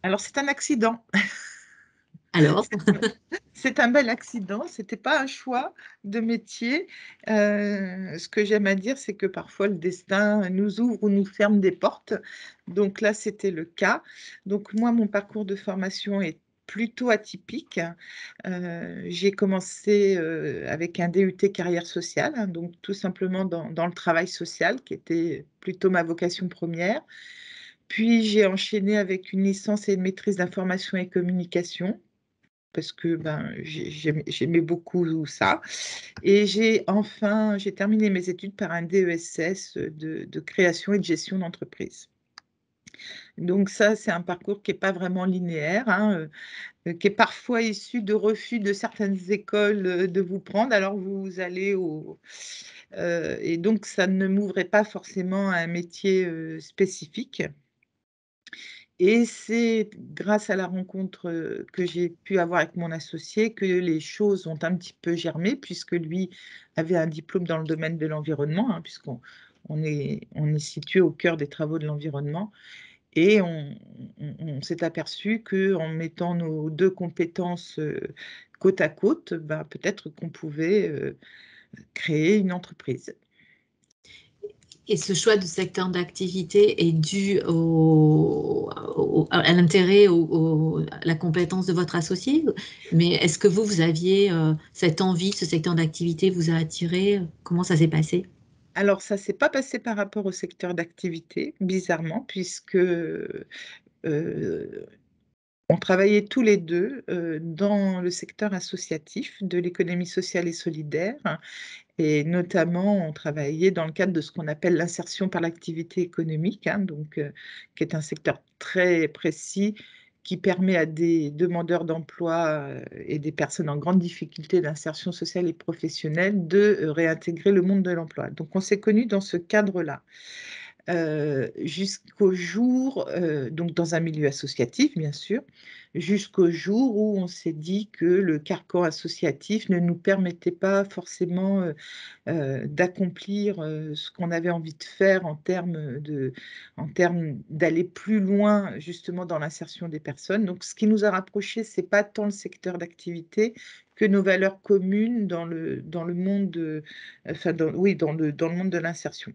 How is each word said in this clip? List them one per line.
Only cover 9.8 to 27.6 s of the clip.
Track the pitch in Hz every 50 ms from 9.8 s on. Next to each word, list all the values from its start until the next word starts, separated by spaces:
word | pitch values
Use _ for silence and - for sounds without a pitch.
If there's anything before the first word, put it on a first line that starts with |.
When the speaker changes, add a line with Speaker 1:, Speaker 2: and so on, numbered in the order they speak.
| 156 185 180 - _ _ 196 196 208 208 208 214 196 180
Speaker 1:
nous | 185 185 202 208 196 220
ouvre | 233 247 226 190 208
ou | 208
nous | 196 196 196
ferme | 196 - - 208 208 214 202
des | 190 190 180
portes. | - - - - - _ - 220 185 - - - - - - - _ _ -
Donc | 175 196 208 196 196 -
là, | 220 208 214
c'était | 208 - 220 208 208 - 196
le | 190 160 160
cas. | - _ - 202 190 233 330 - - - - - - - - _
Donc | 190 196 208 202 - 202
moi, | 214 233 240 233
mon | 233 226
parcours | 208 202 202 202 - - 220 214
de | 190 196
formation | 196 - - 190 190 190 190 196 - - 202 202 196
est | 196 160 156 _ _ _ _ _ _
plutôt | - - 202 233 226 _ - 254 247
atypique. | 226 208 208 - - 185 _ - - - - _ - 190 170 170 170 _ - - - - - - - _ -
Euh, | - 185 180 180 175 170 170 165 175 170 - 175
j'ai | 175 175 175 180 202 196
commencé, | 196 208 190 190 190 185 - - - - 202 208 202 202 196 196
euh, | 175 160 160 165 156 151 156 - 87 - 64
avec | 95 156 170 170 170 -
un | 175 175
D | 165 185 196
U | 190 185
T | 185 202 196
carrière | 196 - 170 175 175 170 170
sociale, | - - 180 175 - - 151 - - 311
hein, | 254 214
donc | 190 170 170 170 170 170 _
tout | - - 196
simplement | 196 - 190 180 - 190 185 185 185 190
dans, | 190 170 170 160 165
dans | 165 165 165
le | 175 175
travail | - - 180 165 165 175 185
social, | - - 175 - - - 165 170 208 262
qui | _ - -
était | - _ - 165 165 165 170 - - 147 _ _ _
plutôt | - - 185 185 - 190
ma | 185 175 170
vocation | 165 165 170 185 175 175 - 185 180
première. | - - - 165 170 165 175 185 226 302 - _ - - - - - - - - - -